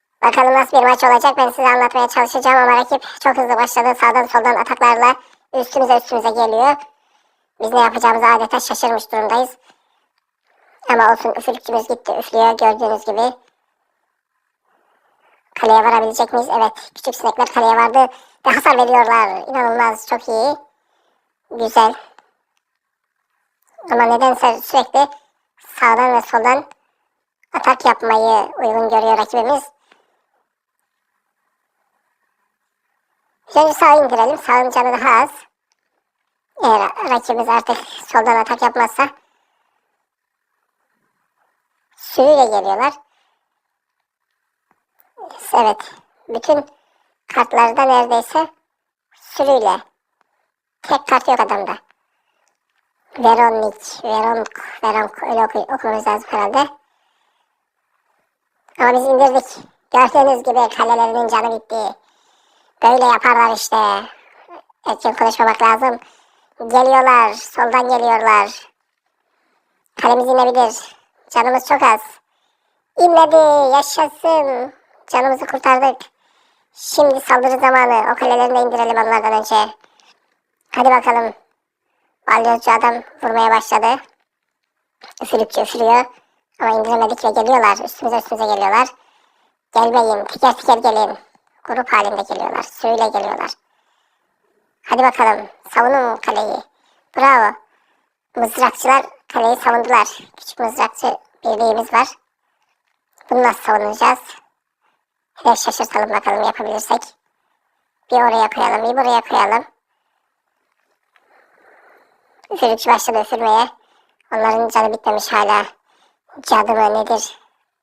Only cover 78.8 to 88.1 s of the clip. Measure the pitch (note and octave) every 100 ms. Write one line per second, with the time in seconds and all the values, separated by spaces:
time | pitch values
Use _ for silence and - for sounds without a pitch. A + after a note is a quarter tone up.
78.8 | A#3 A3+ A3 A3+ A3 A3 A3 G#3+ G#3+ -
79.8 | _ _ _ _ _ _ _ _ _ B3
80.8 | C4 B3+ B3 A#3 A3+ - _ _ _ _
81.8 | _ _ _ _ - A3+ A#3 A#3 B3 A3+
82.8 | A#3 A#3 - - A#3 A3+ A3+ A3 - A3
83.8 | A3+ C4+ - _ _ _ _ _ _ _
84.8 | _ _ - - - A3 G#3+ - G#3 A#3
85.8 | A3+ A#3+ B3 _ _ _ _ - A3+ A3
86.8 | A3+ A#3 A3 A#3+ A3+ A3 A3 B3+ G#3+ G#3
87.8 | A#3+ - B3